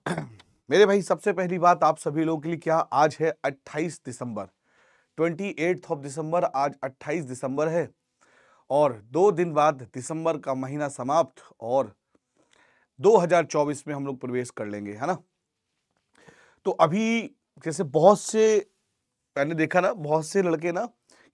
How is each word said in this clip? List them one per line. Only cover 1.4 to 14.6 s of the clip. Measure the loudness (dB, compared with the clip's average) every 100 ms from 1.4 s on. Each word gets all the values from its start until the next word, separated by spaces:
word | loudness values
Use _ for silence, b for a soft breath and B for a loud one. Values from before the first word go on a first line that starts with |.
| -2 2
बात | 4 6
आप | 4 2
सभी | -2 -2
लोगों | 0 -2
के | -4
लिए | -4
क्या, | 0 0
आज | 0 2 2 2
है | -2 -2 -6
अट्ठाईस | -6 -10 -6 -6 -8 -14
दिसंबर, | -12 -10 -10 -12 _ _ _ _ _ _ -2
ट्वेंटी | -2 -2 -6 -4
एट्थ | -2 -2 -6
of | -8
December, | -8 -10 -4 -2 0
आज | 0 -4 -4
अट्ठाईस | -10 -10 -8 -6 -6
दिसंबर | -8 -6 -2 -2
है | -2 -4 _ _ _ b b b b b
और | 2 2 0 -6
दो | 2 2
दिन | 2 0
बाद | 2 2 0 -6
दिसंबर | -12 -10 -4 -2 -2
का | -4 -4
महीना | -6 -6 -6
समाप्त | -6 0 0 0 _ -20 _
और | -2 -2 -2 -8 _ _ _ _ _ _ _ _ _ 0
दो | 4 6
हज़ार | 6 2 2
चौबीस | 0 -2 -4 -8
में | -8
हम | -8
लोग | -8
प्रवेश | -6 -6 -6
कर | -8